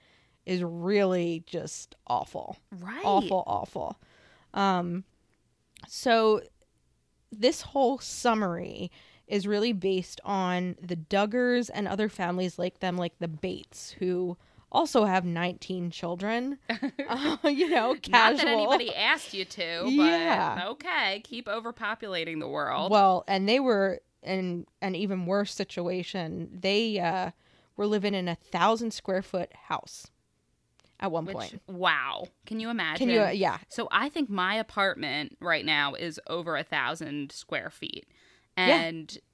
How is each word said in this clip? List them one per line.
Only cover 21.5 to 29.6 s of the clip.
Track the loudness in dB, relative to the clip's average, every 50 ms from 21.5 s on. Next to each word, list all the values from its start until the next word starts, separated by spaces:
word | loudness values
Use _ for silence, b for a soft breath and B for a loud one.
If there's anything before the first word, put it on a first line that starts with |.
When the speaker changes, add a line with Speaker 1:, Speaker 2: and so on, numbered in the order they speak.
| -6 -6 -6 -8 -8 -6 -6 -6 -6 -6 -6 -4 -4 -4 -4 -4 -4 -6
Speaker 2:
the | -6 -4
world. | -2 -2 0 2 2 2 4 6
Speaker 1:
Well, | 8 8 10 8 6 4 2 0
and | 0 2 4 4
they | 4 4
were | 4 4 4 4 4 2 0 -4 _ _ _ _
in | -6 -4 -2 -2 -2 -2 -4 -6 -8 _ _ -6
an | -4 -4 -2
even | -2 -2 -2 -2 -2 -2
worse | 0 0 0 0 -2
situation. | -4 -6 -6 -6 -4 -6 -4 -4 -4 -4 -6 -6 -6 -6 -6 -6 -6 -8 -10 -10
They, | -10 -2 0 2 2 2 2 0 0 0
uh, | 0 0 0 -2 -4 -4 -8 b b b b b b b b
were | -2 0
living | 0 2 2 0 0 0
in | 0 -2 -2
a | -4
thousand | -6 _ -6 0 2 4 4 4 2 0 -6
square | -6 -6 -4 -2 -2 -2
foot | -2 -4 -6 -6 -6 -6 -10
house | -20